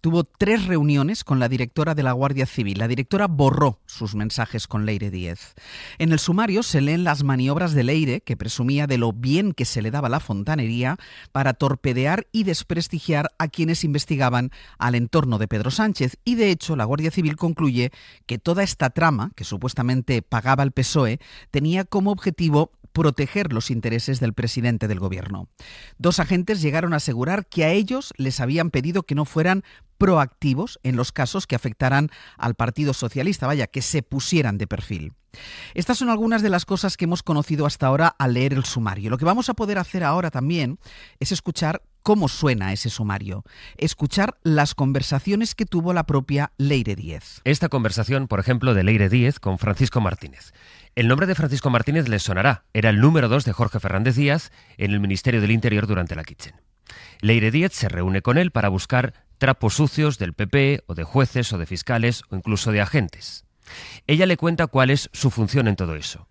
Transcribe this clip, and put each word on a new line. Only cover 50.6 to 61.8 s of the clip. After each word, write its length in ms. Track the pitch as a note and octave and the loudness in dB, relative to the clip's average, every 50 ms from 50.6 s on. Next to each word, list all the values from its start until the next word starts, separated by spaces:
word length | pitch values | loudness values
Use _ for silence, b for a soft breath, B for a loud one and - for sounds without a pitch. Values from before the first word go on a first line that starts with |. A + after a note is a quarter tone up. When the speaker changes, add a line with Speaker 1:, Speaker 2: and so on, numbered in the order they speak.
| B B B B B B B | B B B B B B B
Speaker 2:
El 120 | A#2+ A#2 | 0 4
nombre 180 | A#2 B2+ D3 F#3+ | 4 4 4 2
de 80 | F#3 F#3 | 0 0
Francisco 380 | - - C3+ C3+ B2 - C#3 | 0 0 0 -2 0 0 0
Martínez 380 | B2 A#2 G#2 C#3+ D3 E3 C#3+ A#2+ | 0 2 2 2 0 0 0 0
les 120 | A2 G2 | -2 -2
sonará. 440 | - - F#2 F#2 G#2 C#3 A#2 - _ _ - | -2 -2 -2 2 2 2 0 0 _ _ -2
Era 160 | A2 G#2 A2 | 2 4 4
el 100 | G#2+ G#2 | 6 8
número 300 | A#2+ D3+ E3 D#3 B2+ A2 | 6 6 6 6 2 2
dos 160 | A#2+ C#3+ B2+ | 2 0 0
de 80 | A#2+ G2 | -2 0
Jorge 260 | - A#2 G#2 - G#2 | 0 -2 -2 -2 -4
Fernández 360 | - F#2+ F#2 F#2+ A2 C3 A#2 | -4 -2 -2 0 0 0 2
Díaz 360 | C3 C#3+ C#3+ D3 D#3+ - - b b b b b | 2 2 2 0 0 -4 -8 b b b b b
en 140 | b G#2 G2+ | b -2 -2
el 80 | G2+ G2+ | 0 0
Ministerio 420 | G2+ G2 G2 F#2 - C3 A#2+ A2+ | 0 0 -2 0 0 0 2 2
del 80 | G#2 G#2 | 2 2
Interior 380 | A2+ A2+ A2 A#2+ G#2+ G2+ G2+ | 2 2 2 0 0 0 0
durante 280 | G2 G#2 F2+ F2+ E2 E2 | 0 -2 -2 -2 -4 -6
la 100 | D#2 D#2 | -10 -10
Kitchen. 280 | - - - - - - _ _ _ _ _ _ B B B B B B B | -12 -16 -18 -20 -20 -20 _ _ _ _ _ _ B B B B B B B
Leire 280 | - G#2+ A2+ A#2 G#2+ A2 | 2 2 4 4 4 2
Díez 220 | A2 D#3 F3 F#3+ - | 2 2 0 0 -2
se 160 | - A#2+ F#2 | -2 -4 -2
reúne 320 | E2+ F2 F2+ F#2+ F#2+ G2 | -2 -2 -2 0 0 0
con 160 | - B2 B2 | 0 2 2
él 140 | D#3 F3+ - | 2 2 2
para 180 | - A#2 G#2 G2+ | 0 0 0 2
buscar 440 | F#2 F#2 - - C3+ B2 B2+ - b b b b - _ | 0 0 -2 0 0 0 0 -2 b b b b -6 _
trapos 340 | C3+ C3+ B2+ _ - G#2+ - | 0 0 2 _ 0 0 2
sucios 460 | - D3+ C#3 - D3+ D#3 D3+ B2+ - | 2 2 2 2 0 0 0 0 -2
del 140 | G2 E2+ D2+ | -6 -6 -4
P 120 | - G#2 | -6 -4
P 380 | F#2 - C#3 C3+ C3+ C#3+ - _ | 0 2 2 4 4 2 -2 _
o 80 | - F2 | -8 -8
de 120 | E2 D#2+ | -6 -6
jueces 460 | - - C#3 C3 - - B2+ A#2+ - G#2+ | 0 2 2 2 2 0 -4 -2 -2 -4
o 40 | |
de 80 | F2 E2 | -4 -4
fiscales 580 | - F#2 E2 | -6 -8 -8